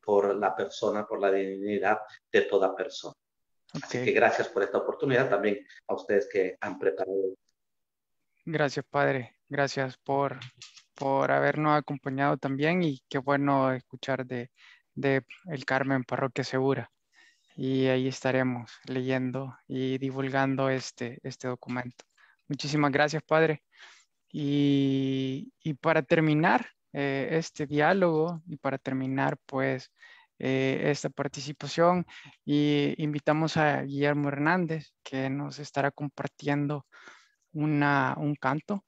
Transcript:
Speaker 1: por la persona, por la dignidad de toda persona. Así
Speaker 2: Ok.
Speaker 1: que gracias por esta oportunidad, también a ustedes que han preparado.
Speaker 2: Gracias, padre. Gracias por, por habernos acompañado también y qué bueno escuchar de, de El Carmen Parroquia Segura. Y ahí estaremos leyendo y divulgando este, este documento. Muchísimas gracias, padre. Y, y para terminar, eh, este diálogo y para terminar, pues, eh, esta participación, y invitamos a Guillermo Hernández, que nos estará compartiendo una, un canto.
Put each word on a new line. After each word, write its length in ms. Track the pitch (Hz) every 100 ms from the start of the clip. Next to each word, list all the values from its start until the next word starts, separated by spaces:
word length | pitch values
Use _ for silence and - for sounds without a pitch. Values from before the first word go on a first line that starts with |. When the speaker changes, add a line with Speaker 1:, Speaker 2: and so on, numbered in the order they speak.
Speaker 1:
por 360 | - 101 101 98
la 180 | 101
persona, 500 | - 101 - 110 104
por 160 | 107 107
la 120 | 98
dignidad 680 | 98 95 95 101 101 98 110 - - _
de 120 | 107
toda 340 | - 98 95 -
persona. 380 | 92 - 82 - _ _ _ _ _ 156
Así 160 | - 127
Speaker 2:
Ok. 60 |
Speaker 1:
que 80 | 123
gracias 340 | 101 110 - -
por 160 | -
esta 160 | 98 -
oportunidad, 500 | - - 147 123 135
también 380 | 101 104 101 - - -
a 60 |
ustedes 340 | 95 - 101 -
que 240 | 101 92 -
han 180 | 90 90
preparado. 560 | 82 - 92 98 95 95 _ _ _ _ _ _ _ _ _ _
Speaker 2:
Gracias, 420 | - 156 147 147 -
padre. 480 | 143 143 135 120 _ _
Gracias 480 | 143 139 - 131 -
por, 400 | - 139 139 131 123 _ - - _
por 380 | - 139 135 139
habernos 440 | 139 143 147 151 147
acompañado 600 | 143 143 - 135 143 147
también 480 | 139 135 151 180
y 180 | 170 135 _
qué 100 | 143
bueno 540 | 131 139 143 139 131
escuchar 520 | 131 - 131 - 131
de, 280 | 127 127 120 _ - - _
de 300 | - 139 135 127 - 185
El 180 | 147
Carmen 400 | 131 135 135 135
Parroquia 400 | 123 123 135 135
Segura. 480 | 131 131 131 131 113 _ _ _ _ _ _ -
Y 300 | 131 131 131
ahí 200 | 127 131
estaremos 640 | 127 131 127 127 123 117 - 135
leyendo 680 | 131 127 131 127 127 135 - _
y 320 | 135 131 131
divulgando 720 | 135 131 135 135 135 135 135
este, 480 | 131 - - 120 131
este 240 | 135 - 127
documento. 560 | 127 - 123 123 - - _ _ _ _
Muchísimas 460 | 135 147 151 143
gracias, 320 | 139 151 151
padre. 400 | - 156 160 151 _ _ - - _ _ _
Y, 1200 | 151 143 143 143 139 139 135 135 135 131 135 202 _
y 100 | 156
para 280 | 143 160 156
terminar, 680 | 147 165 156 151 170 240 226 _ _
eh, 360 | 143 139 135 135
este 340 | 160 165 - 143
diálogo 760 | 147 151 196 180 156 160 170 175
y 100 | 143
para 220 | 139 135
terminar, 580 | - 131 131 135 139 147
pues, 460 | - 135 135 131 - _ - - _ _
eh, 440 | 131 131 135 135 151
esta 180 | 143 151
participación, 960 | - 143 - 135 147 143 - 170 180 170 - 143 -
y 500 | - 147 147 147 143 -
invitamos 540 | 151 147 - 151 160 165
a 260 | 151 139
Guillermo 460 | 135 139 143 147 143
Hernández, 640 | 139 151 180 170 160 - _
que 260 | - 135 135
nos 280 | 139 143 135
estará 320 | 147 - 139
compartiendo 960 | - 147 - 143 _ 147 143 147 147 - - - - _ _ _
una, 600 | 156 151 147 143 143 131 139
un 160 | 151
canto. 500 | 147 131 143 - 202